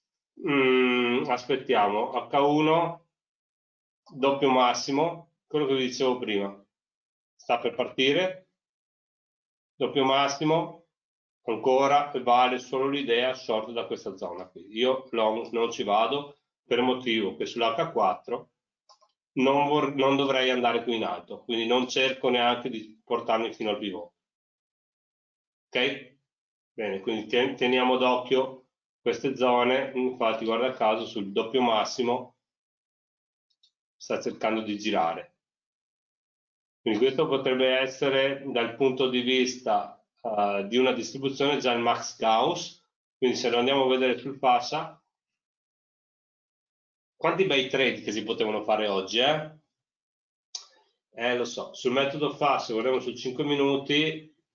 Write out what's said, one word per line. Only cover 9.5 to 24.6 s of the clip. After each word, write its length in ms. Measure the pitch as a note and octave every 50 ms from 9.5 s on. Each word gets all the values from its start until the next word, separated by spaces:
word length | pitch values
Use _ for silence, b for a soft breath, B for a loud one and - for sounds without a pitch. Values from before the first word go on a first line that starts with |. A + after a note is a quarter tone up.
| _ _ _ _ _ -
doppio 260 | C#3 A2+ - D3 C3+
massimo, 840 | C3 C3+ C3+ C#3 C#3 C#3 - D#3+ D#3 D#3+ E3 E3 - - - _ _ _ _ _ _ _ _ _ _ _ _ _
ancora 680 | - A2+ G#2+ A2 C3 C3 C3 C#3 C#3 C#3+ C#3+ C#3+ - - C3+ A#2+
vale 360 | A#2+ A#2+ B2 B2 B2 B2+ B2+
solo 300 | - - - C3+ C3 C#3
l'idea 440 | C#3 C#3+ C3+ A#2 A#2 A#2+ B2 C3 B2+
short 380 | - - - A2+ A2 A2 A#2
da 140 | A#2+ A#2 A#2
questa 320 | - A#2+ A2+ - A2 F#2+ F#2+
zona 300 | G2+ F2 F2 F2+ F#2 -
qui. 180 | - F2 E2+ G2
Io 380 | G#2 A2 A#2+ B2+ C3 C3 C3 -
long 360 | - A#2 A2 A2 A2 A#2 A2 F#2
non 220 | A2 A#2 A#2 A#2
ci 120 | A#2 - A#2
vado 540 | G#2 G2+ G#2+ A2+ A2+ C#3 C#3+ C#3+ C#3+ - _ _ _ _ _ _
per 160 | - B2 A#2+
motivo 540 | B2 C3 B2 B2+ - B2 A2+ A2+ G#2 F#2+ -
che 100 | - A2
sull'H 460 | G2 - A#2+ A#2 A2+ - - F3 - -
quattro 560 | A#2+ G#2 F#2+ - - - - A#2+ B2+ - _ _ _ _ _ _ _ _ _ _ _ _ _ _ _ _ _ - C3
non 300 | B2+ C3+ C#3 C#3+ C#3+ C#3+
vor-, 280 | D3+ D3+ C#3+ C#3 C#3
non 200 | C#3 C3 C3+ C3+ C#3
dovrei 320 | C#3 C3+ C3+ C3 B2+ C3
andare 340 | B2+ B2 A#2+ A#2+ A#2 A#2 A#2
più 100 | B2+ A#2
in 120 | A2+ G#2+
alto, 380 | F2+ F2+ F2+ - - G#2 - -
quindi 220 | - A#2 A2+ A#2 A2+
non 200 | A#2+ B2+ B2+ B2+
cerco 420 | - C#3+ C3 C3 C3 - - C3
neanche 400 | A#2+ A#2+ A#2+ A#2+ B2 A#2+ - C3
di 300 | A#2+ A2 G#2+ - - _ _
portarmi 500 | - B2 A2+ - - A2+ A2 A2+ A2 G#2+
fino 160 | - A#2 G#2+
al 80 | G2+ -
pivot. 340 | G#2+ G2+ F#2 F2 E2+ - _ _ _ _ _ _ _ _ _ _